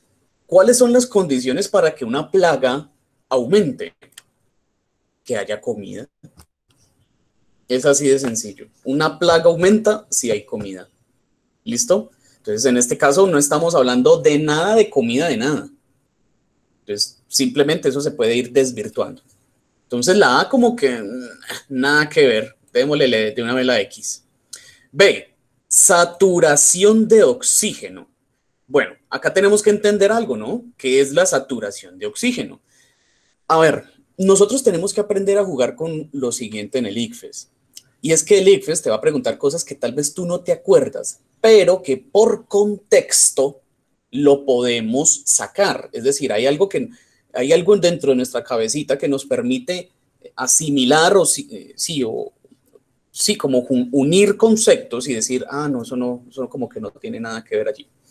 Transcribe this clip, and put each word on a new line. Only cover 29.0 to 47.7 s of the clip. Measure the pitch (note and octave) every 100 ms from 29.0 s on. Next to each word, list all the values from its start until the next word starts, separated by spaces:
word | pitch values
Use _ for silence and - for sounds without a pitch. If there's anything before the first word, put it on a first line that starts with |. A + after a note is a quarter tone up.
| -
acá | - -
tenemos | F#3+ G3+ G#3
que | G#3+
entender | G#3 G#3 G#3 G3+
algo, | A3+ A3 A2
¿no? | A2 A#3 - _
¿Qué | C3 C3+
es | C3+
la | D#3 F3+
saturación | D3 - A#2+ G2+ - F2+ F#2
de | G#2
oxígeno? | - B3 B3 G#2 F2+ _ _ _ _ _ _ _ _ -
A | D#3+
ver, | D#3+ - - _ _ -
nosotros | F#3+ G3 G3+ C4
tenemos | A#3 E3+ G3
que | -
aprender | G#3 G3 G3 G3+
a | F#3+
jugar | C3+ - -
con | E3 D#3 D3+
lo | C#3+ B2
siguiente | A#2 A2 G#2+ G2+ C3
en | A2
el | A#2
icfes. | A2+ - - - - _ _ - _ _
Y | D#3
es | D#3+
que | - G3+
el | F#3
icfes | G3 D3+ E3
te | B2+
va | G#2+
a |
preguntar | D#3 C#3+ A#2+ A2
cosas | C#3 E3
que | - C#3
tal | C3+
vez | C3 D3
tú | - F3
no | F3
te | F3
acuerdas, | E3 - - - - - - _ -
pero | A3+ G#3+ F3 F#3
que | - B2+
por | _ G3+ A#3 - -
contexto | G3+ G#3 G3+ - F#3+ - - - - C3+ - _ _ _ _ _
lo | B2+ C#3+ C#3 C#3
podemos | B2 B2 A#2 A2 C3 D#3+ - -
sacar. | - G2+ - F#3+ - -
Es | A#2+
decir, | B2 C#3 B2+
hay | G#2 C3
algo | D3 G3
que, | D3+ A#2+ - _ _ _
hay | - C3+
algo | E3+ F3+